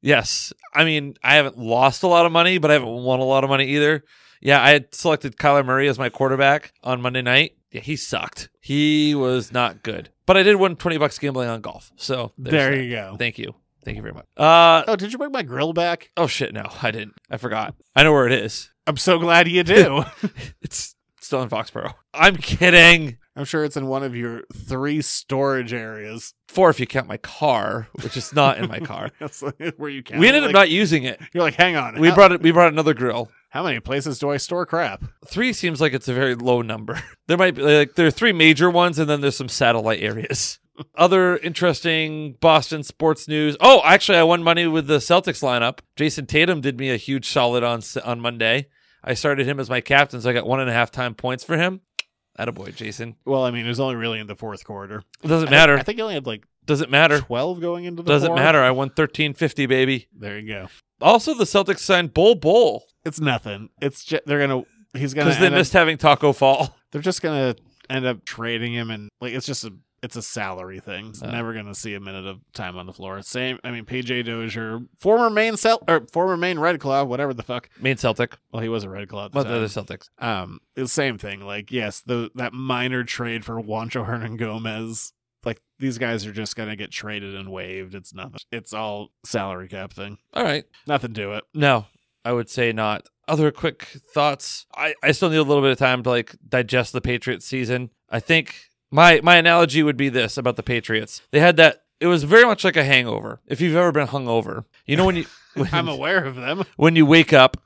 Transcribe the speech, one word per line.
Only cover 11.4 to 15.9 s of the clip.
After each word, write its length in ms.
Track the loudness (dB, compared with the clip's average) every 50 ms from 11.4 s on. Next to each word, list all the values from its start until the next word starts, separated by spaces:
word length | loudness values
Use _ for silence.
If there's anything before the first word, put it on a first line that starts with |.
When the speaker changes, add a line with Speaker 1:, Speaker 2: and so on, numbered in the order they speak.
| -4 -4
Speaker 1:
on 120 | -6 -8 -10
golf. 280 | -14 -16 -16 -20 -20 _
So 360 | _ -8 -6 -6 -6 -6 -10 _
there's 160 | -14 -6 -2 0
Speaker 2:
There 180 | 0 2 2 0
Speaker 1:
that. 60 | -2 -4
Speaker 2:
you 80 | -6
go. 260 | -8 -8 -10 -10 -8 -6
Speaker 1:
Thank 200 | -6 -6 -6 -8
you. 160 | -12 -14 -14 _ _ _ _ _ _
Thank 120 | -12 -12
you 60 | -12 -12
very 100 | -14 -16
much. 120 | -16 -20 _ _
Uh, 460 | 0 4 6 6 8 8 8 6 4 4 0
Speaker 2:
Oh, 80 | -2
did 140 | -4 -4 -8 -8
you 40 | -8
bring 140 | -10 -8 -6
my 100 | -8 -8
grill 300 | -8 -6 -4 -4 -4 -2
back? 380 | -2 -2 -2